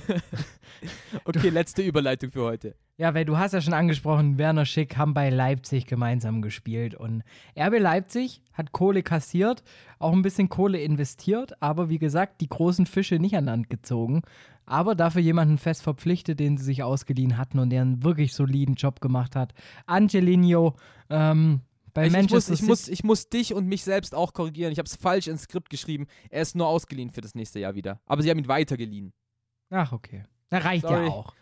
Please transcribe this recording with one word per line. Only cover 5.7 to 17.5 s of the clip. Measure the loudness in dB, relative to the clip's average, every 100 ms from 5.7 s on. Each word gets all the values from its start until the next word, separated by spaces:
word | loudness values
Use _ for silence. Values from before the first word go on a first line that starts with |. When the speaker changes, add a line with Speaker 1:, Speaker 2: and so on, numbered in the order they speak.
| -4 -2
Speaker 2:
gemeinsam | -2 -2 -2 -2 -4
gespielt | -4 -8 -8 -6 -6 -8
und | -8 -8 -8 -18 -14 -4
R | 0
B | 2
Leipzig | 2 0 -2 -6 -6 -8 _
hat | -10 -8
Kohle | 0 2 2
kassiert, | 0 -2 -2 0 0 -2 _ -20 -20 -6
auch | 2
ein | 2
bisschen | 2 2 0
Kohle | 2 0 0
investiert, | 0 -2 -2 -4 -2 -2 -2 -4
aber | -2 0 0
wie | 0
gesagt, | 0 0 -2 -2
die | -6
großen | 0 0 2 0
Fische | 0 0 0
nicht | 2 0
an | 0
Land | -2 -4
gezogen, | -8 -4 -4 0 -2 -2 -12 -20 _ -4
aber | -2 0 2
dafür | 2 2
jemanden | 2 4 4 2
fest | 0 -4
verpflichtet, | -4 -4 -2 -2 -2 -2
den | 0 0
sie |
sich | -2 -4
ausgeliehen | -2 -2 -2 0 0 0
hatten | 0